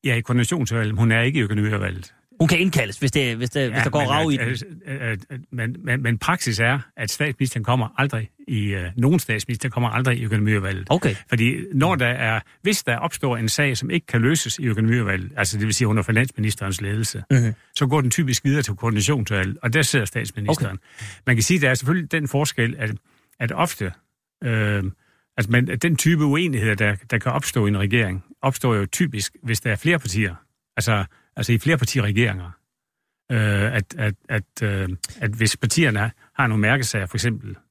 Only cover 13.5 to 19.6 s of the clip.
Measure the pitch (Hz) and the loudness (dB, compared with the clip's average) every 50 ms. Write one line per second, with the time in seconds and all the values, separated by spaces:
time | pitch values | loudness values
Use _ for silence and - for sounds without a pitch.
13.5 | - - 147 139 127 - 127 123 - 165 - - - 117 117 127 160 156 - 120 | 0 0 0 0 0 -2 -2 -2 -2 -2 -2 0 0 2 4 4 2 2 0 -4
14.5 | - - 147 120 107 107 110 110 117 123 113 98 98 92 92 98 - - 101 - | -4 -2 -2 -2 0 2 2 2 4 2 2 0 0 -2 -4 -6 -8 -6 -6 -4
15.5 | - 104 107 110 101 - 123 107 107 113 - - 120 101 110 127 - - 107 107 | -4 -2 -2 -2 0 0 2 2 2 0 0 2 2 2 2 0 -2 -2 -2 -2
16.5 | 101 - 101 95 95 90 101 101 104 110 113 - - 104 101 _ 135 127 120 113 | -2 -2 -4 -6 -4 -4 -4 -4 -2 -2 -2 -4 -4 -8 -2 _ 4 4 4 2
17.5 | 107 - _ _ _ - 147 131 143 156 135 123 - - 165 131 120 - - 139 | 0 -4 _ _ _ -2 0 2 2 2 2 2 2 0 0 0 0 0 0 2
18.5 | 139 151 135 - 98 92 - 117 110 104 98 - 135 131 107 - 104 98 92 95 | 2 2 0 -2 -4 -4 -2 0 0 2 2 2 0 0 0 -2 -2 -2 -2 -2
19.5 | - - | -4 -4